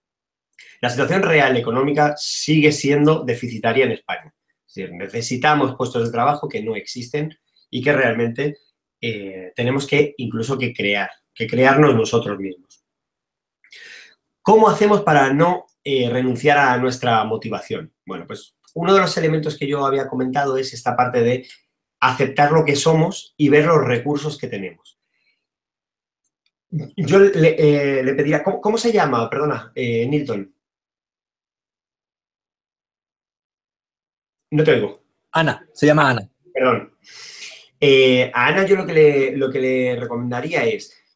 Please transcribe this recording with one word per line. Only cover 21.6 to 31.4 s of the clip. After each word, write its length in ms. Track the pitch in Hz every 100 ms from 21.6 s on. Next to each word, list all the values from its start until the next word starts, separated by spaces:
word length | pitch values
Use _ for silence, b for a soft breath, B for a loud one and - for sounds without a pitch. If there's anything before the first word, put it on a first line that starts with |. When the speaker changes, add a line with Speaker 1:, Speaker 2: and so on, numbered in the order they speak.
| B _ _ -
Speaker 1:
aceptar 520 | 131 131 135 - 147
lo 140 | 160 143
que 100 | 131
somos 580 | 160 160 170 - - -
y 120 | 147
ver 160 | 147 160
los 200 | 156 120
recursos 520 | 120 143 147 151 -
que 100 | -
tenemos. 520 | 104 90 - _ _ _ _ _ _ _ _ _ _ _ _ _ _ _ _ _ _ _
Yo 500 | 160 - - 131 196
le, 360 | 196 165 156 -
eh, 460 | 151 143 139 135
le 100 | 131
pediría, 300 | 139 147 147
¿cómo, 160 | - 151
cómo 180 | 208 226
se 140 | 233
llama? 380 | 208 151 120 117
Perdona, 420 | 139 147 117 - -
eh, 320 | 123 113 123
Nilton. 460 | 147 127 104 95 _ _ _ _ _ _ _ _ _